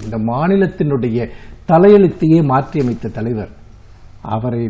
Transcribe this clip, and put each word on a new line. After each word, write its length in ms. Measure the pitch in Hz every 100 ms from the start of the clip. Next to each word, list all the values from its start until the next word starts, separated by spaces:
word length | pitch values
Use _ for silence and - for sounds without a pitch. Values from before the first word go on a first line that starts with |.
இந்த 140 | 107 113
மாநிலத்தினுடைய 1080 | 110 123 165 196 185 - 151 139 120 113 117 - - - -
தலையெழுத்தையே 720 | 170 196 208 185 - 156 165
மாற்றியமைத்த 680 | 147 131 139 156 127 113 117
தலைவர், 380 | - 113 117 98 - - - - - - -
அவரை 400 | - 107 117 120 117